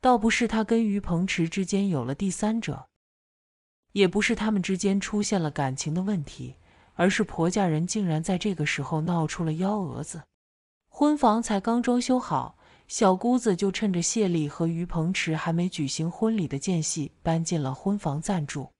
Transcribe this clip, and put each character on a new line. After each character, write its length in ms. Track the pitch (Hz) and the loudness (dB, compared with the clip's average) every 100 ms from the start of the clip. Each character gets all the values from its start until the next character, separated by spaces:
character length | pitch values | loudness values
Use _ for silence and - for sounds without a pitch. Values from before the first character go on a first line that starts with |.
倒 180 | 254 247 | 4 4
不 100 | 220 | 4
是 200 | - 226 | 2 2
她 160 | 220 | 0
跟 200 | 214 226 | 2 2
于 140 | 220 202 | 2 0
鹏 260 | 196 170 | 0 0
池 240 | 185 - 165 | 0 0 0
之 160 | 190 | 0
间 240 | 185 196 202 | -2 0 0
有 160 | 156 | 0
了 80 | 117 | -2
第 160 | 139 196 | -2 -4
三 320 | 170 214 226 | -2 -2 -2
者， 260 | 214 - - _ _ _ _ _ _ _ _ _ _ | -4 -8 -10 _ _ _ _ _ _ _ _ _ _
也 140 | 196 190 | 2 4
不 140 | 202 | 4
是 140 | - 226 | 0 0
他 140 | 214 | 0
们 100 | 208 | 0
之 140 | 180 190 | 0 0
间 220 | 202 196 | 2 0
出 220 | - 208 | 0 -2
现 180 | 202 202 | 0 0
了 100 | 156 | 0
感 240 | 143 135 | 0 -2
情 180 | 135 - | -2 -4
的 100 | 165 | -2
问 200 | 190 202 | -2 -2
题， 320 | 143 - 123 - _ _ _ | -4 -10 -14 -14 _ _ _
而 160 | - 180 | 2 2
是 140 | - | 2
婆 260 | 202 - 165 | -2 0 0
家 160 | 196 185 | 2 2
人 180 | 156 | 2
竟 220 | 175 220 185 | 0 -2 0
然 160 | 156 | 0
在 160 | 160 180 | 0 -2
这 160 | 214 | -2
个 100 | 175 | -2
时 160 | 151 - | -2 -2
候 200 | 135 156 | -2 -2
闹 260 | 160 170 156 | 0 0 0
出 160 | - | -2
了 120 | 165 | -2
幺 240 | 156 190 214 | 0 0 -2
蛾 260 | 170 120 | -4 -6
子。 180 | 151 165 - _ _ _ _ _ _ | -10 -12 -16 _ _ _ _ _ _
婚 300 | - 294 302 | 2 2 6
房 240 | 240 220 | 4 4
才 160 | 233 202 | 0 -2
刚 240 | 214 233 | 0 0
装 180 | 240 247 | 2 0
修 200 | 240 254 | 2 0
好， 360 | - 139 - - - - _ | 2 -2 -2 -12 -20 -20 _
小 300 | - 202 185 | 4 4 4
姑 200 | 240 254 | 2 2
子 200 | 233 175 | 2 2
就 160 | 196 | 0
趁 200 | 185 214 | 0 0
着 80 | 175 | 0
谢 280 | 170 233 196 | 0 0 2
丽 200 | 170 147 | 2 -2
和 200 | - 165 | -2 -2
于 180 | 165 175 | -2 -4
鹏 260 | 170 160 | -2 -2
池 220 | 185 - | -2 -2
还 180 | 156 - | -2 0
没 160 | 165 180 | 0 0
举 200 | - 139 | -2 -4
行 200 | - 160 | -2 -4
婚 280 | - 220 226 | 0 0 0
礼 100 | 160 | -2
的 120 | 139 | -4
间 220 | - 175 | -2 -2
隙 300 | 156 - 139 _ | -2 -4 -6 _
搬 200 | 170 165 | -2 0
进 180 | 165 170 | 0 -2
了 140 | 131 | -2
婚 240 | 135 196 202 | -2 -2 -2
房 220 | 160 143 | -2 -4
暂 260 | - 185 147 | -2 -2 -2
住。 240 | 147 127 | -6 -10